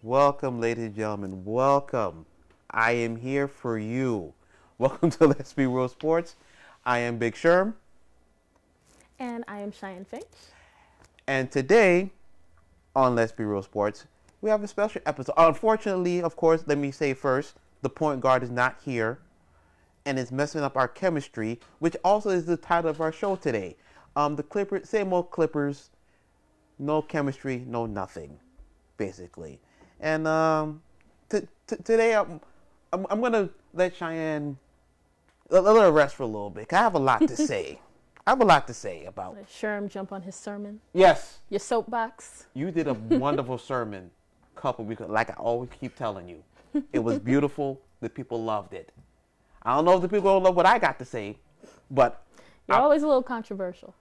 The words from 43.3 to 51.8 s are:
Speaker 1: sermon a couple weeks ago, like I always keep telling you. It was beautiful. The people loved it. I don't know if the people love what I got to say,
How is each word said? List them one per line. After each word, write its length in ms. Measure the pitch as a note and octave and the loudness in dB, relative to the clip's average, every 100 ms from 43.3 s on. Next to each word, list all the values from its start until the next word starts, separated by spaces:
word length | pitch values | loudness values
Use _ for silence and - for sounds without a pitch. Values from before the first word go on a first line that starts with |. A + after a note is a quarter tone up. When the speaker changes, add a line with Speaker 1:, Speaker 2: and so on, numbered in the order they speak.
| C#3+ B2 B2+ | -2 -2 -6
Speaker 1:
sermon 540 | - C3 A2+ G2+ F2+ _ _ _ _ - | -6 -6 -6 -10 -16 _ _ _ _ -8
a 20 | |
couple 240 | C#3 A#2+ | -6 -6
weeks 160 | G#2+ A2 | -8 -10
ago, 100 | F2+ | -4
like 160 | G#2+ A2+ | -2 -2
I 60 | - | -4
always 340 | A#2 A#2+ B2 - | -2 -2 -4 -12
keep 160 | C3 - | -12 -8
telling 320 | A#2+ G2 F2 | -8 -8 -14
you. 160 | E2+ _ _ _ D4+ C#4 | -20 _ _ _ -6 -2
It 80 | - | -2
was 180 | A2+ C#4+ | -2 -2
beautiful. 600 | A2 C3+ C#3+ - C#3 C3+ _ _ | 0 2 2 -2 -6 -6 _ _
The 80 | A2+ | -12
people 340 | - C3 A#2 | -10 -8 -6
loved 300 | A2+ G#2+ F#2 | -4 -4 -6
it. 180 | F#2+ D#2+ - - _ _ _ _ _ | -16 -16 -20 -20 _ _ _ _ _
I 120 | A2+ | 0
don't 120 | C3+ E3 | 2 6
know 100 | F#3 | 4
if 60 | |
the 80 | F3 | 4
people 280 | G#3 G3 G3 | 0 4 6
love 160 | F#3 | 4
what 120 | F3+ F3 | 4 4
I 140 | A#3 | 4
got 200 | F3 C3 | 2 -4
to 60 | B2+ | -10
say, 320 | B2 G#2 G#2 _ _ - - | -10 -10 -12 _ _ -20 -20